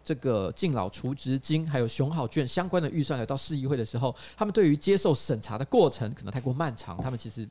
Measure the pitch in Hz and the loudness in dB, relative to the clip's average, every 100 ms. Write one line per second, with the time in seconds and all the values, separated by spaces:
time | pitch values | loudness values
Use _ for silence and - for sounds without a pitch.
0 | - 143 135 110 92 - 185 127 107 - | -4 -2 0 0 0 -2 0 0 -2 -4
1 | 127 143 131 135 - 156 160 139 113 - | -6 -6 -2 -2 0 0 0 0 0 0
2 | 139 165 120 - 131 - 185 180 151 165 | 0 0 -2 -2 0 -2 0 0 0 0
3 | 139 135 113 135 - 151 131 143 110 120 | -2 -2 -2 -4 -2 -4 -2 -2 -2 0
4 | 131 - - - 214 202 175 147 - 196 | -2 -2 -12 -4 0 6 6 6 4 4
5 | 190 139 - 117 - 107 139 247 156 - | 4 2 2 -4 -2 -6 2 6 6 4
6 | 107 127 101 117 131 127 160 117 - 87 | -4 -4 -6 -4 -2 -2 -2 -4 -10 -6
7 | 131 123 113 117 104 | -6 -6 -8 -10 -12